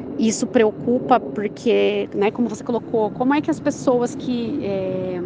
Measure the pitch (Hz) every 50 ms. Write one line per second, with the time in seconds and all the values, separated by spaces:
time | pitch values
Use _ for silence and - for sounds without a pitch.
0 | - - - - 220 220 202 - 254 - - 233 220 214 - - - 240 240 254
1 | - - 254 226 - - - 214 202 208 - - - 240 202 202 202 202 208 202
2 | 202 208 - 208 196 214 220 - 240 214 208 - - - 240 220 - - - 226
3 | 214 202 - - 254 262 285 302 294 - 294 - - 294 - - - - 247 240
4 | 240 240 - - - 262 247 240 233 226 - - - 202 196 190 190 190 185 185
5 | 185 185 185 180 175